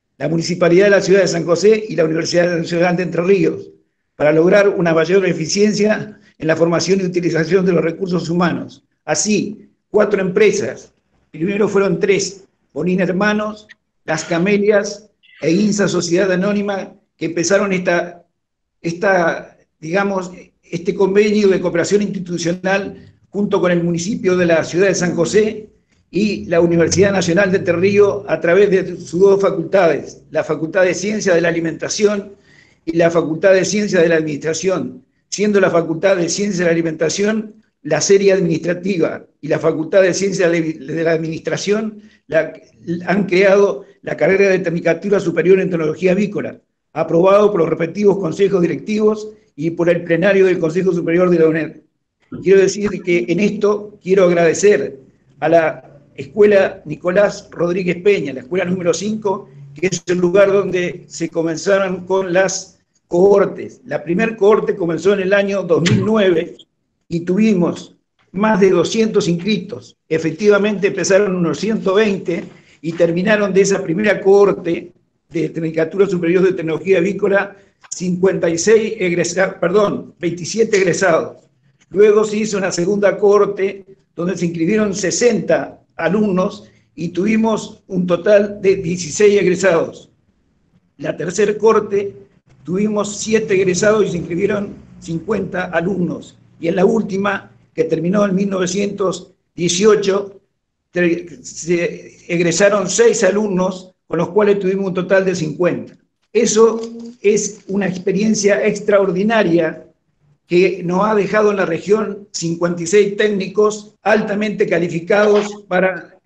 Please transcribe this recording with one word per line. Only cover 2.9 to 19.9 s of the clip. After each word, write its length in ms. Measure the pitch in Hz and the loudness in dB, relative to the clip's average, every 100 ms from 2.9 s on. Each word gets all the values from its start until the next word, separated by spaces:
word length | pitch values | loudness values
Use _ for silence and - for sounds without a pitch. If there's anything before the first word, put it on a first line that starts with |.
| 175 | 0
de 60 | |
Entre 200 | 170 165 | -2 -2
Ríos, 460 | 175 196 - - - - _ _ _ - | 2 2 2 -2 -10 -20 _ _ _ -2
para 160 | 147 | 2
lograr 380 | 156 175 202 202 | 4 4 4 4
una 240 | 190 170 | 2 0
mayor 320 | 160 160 196 185 | 2 2 2 2
eficiencia 920 | 160 151 202 208 175 208 - 143 - _ - | -2 -4 0 0 2 0 -2 -6 -16 _ -6
en 100 | 156 | -2
la 80 | 160 | 0
formación 460 | 170 165 170 190 | 2 0 0 0
y 40 | 180 | -2
utilización 600 | 175 170 156 151 190 180 | -2 -2 -2 0 0 2
de 80 | |
los 100 | 170 | 0
recursos 460 | 160 165 185 175 143 | -2 -4 -4 -4 -2
humanos. 540 | 175 170 131 - - _ _ - | -2 0 -2 -8 -16 _ _ -6
Así, 640 | 156 208 208 - - - _ _ | -4 0 -2 -2 -10 -20 _ _
cuatro 300 | 208 202 196 | 0 0 0
empresas, 760 | 185 202 208 160 120 - - _ _ _ _ | 0 2 2 2 -4 -10 -18 _ _ _ _
primero 380 | 160 180 202 208 | -6 -4 -2 0
fueron 300 | 196 196 170 | 0 0 0
tres, 440 | 196 185 - - _ _ _ | 0 0 -2 -10 _ _ _
Bonín 260 | 135 165 185 | -6 -2 -2
Hermanos, 680 | 175 180 208 208 214 214 - _ _ _ - | -2 0 0 -2 -4 -10 -18 _ _ _ -6
Las 200 | 156 - | -6 -2
Camelias 840 | 170 190 202 202 202 208 - - _ _ - | -2 0 2 2 2 0 -8 -16 _ _ -6
e 100 | 151 | 0
insa 360 | 180 208 196 185 | 2 2 2 0
Sociedad 440 | 175 - 175 196 | 0 0 0 0
Anónima, 640 | 180 202 208 202 196 - - _ - | 0 0 -2 -2 -6 -8 -16 _ -10
que 120 | 160 | -6
empezaron 440 | 170 165 196 202 | -4 0 2 2
esta, 540 | 185 180 175 - - _ _ _ _ _ _ | -2 0 -2 -2 -10 _ _ _ _ _ _
esta, 760 | 170 175 202 185 165 139 - _ _ _ | -10 -2 0 2 0 -2 -10 _ _ _
digamos, 520 | 156 | -6